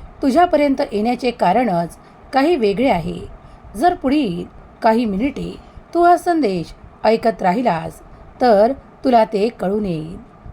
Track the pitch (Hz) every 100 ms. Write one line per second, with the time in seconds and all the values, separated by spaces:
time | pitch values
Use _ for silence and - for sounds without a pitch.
0 | - - 277 285 349 302 294 269 - 208
1 | 220 247 247 233 185 208 240 175 165 -
2 | - - - 269 294 339 208 196 262 180
3 | 170 175 202 - - - - 202 349 349
4 | 262 302 226 175 185 - - - 226 226
5 | 233 190 277 - 175 - - - - 330
6 | 349 339 359 330 226 180 160 - - -
7 | - 220 226 185 185 202 240 165 165 -
8 | - - - - 247 196 226 277 - -
9 | 269 233 220 202 226 - 185 214 202 160
10 | 156 185 - - -